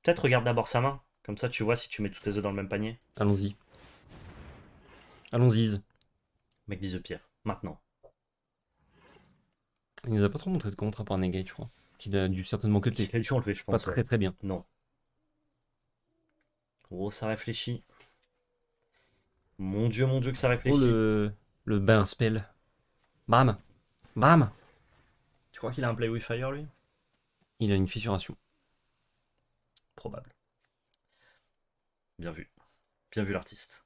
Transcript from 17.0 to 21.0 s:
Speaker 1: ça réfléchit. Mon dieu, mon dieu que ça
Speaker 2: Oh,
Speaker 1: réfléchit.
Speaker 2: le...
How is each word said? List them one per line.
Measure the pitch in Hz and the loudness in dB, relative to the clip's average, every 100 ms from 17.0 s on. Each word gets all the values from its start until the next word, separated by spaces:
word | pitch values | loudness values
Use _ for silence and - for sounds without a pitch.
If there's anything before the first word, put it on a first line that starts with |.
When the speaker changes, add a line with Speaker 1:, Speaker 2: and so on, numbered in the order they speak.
| - | -6
Speaker 1:
ça | - 110 | -6 -6
réfléchit. | 110 - 117 - 120 _ _ - _ _ _ _ _ _ _ _ _ _ _ _ _ _ - | -6 -6 -8 -6 -8 _ _ -20 _ _ _ _ _ _ _ _ _ _ _ _ _ _ -8
Mon | 95 101 117 | -4 0 0
dieu, | 110 | 2
mon | 131 131 | 0 0
dieu | 131 | -2
que | 131 | 0
ça | 127 | 0
Speaker 2:
Oh, | |
Speaker 1:
réfléchit. | 120 127 143 | 2 2 4
Speaker 2:
le... | 123 113 | 6 4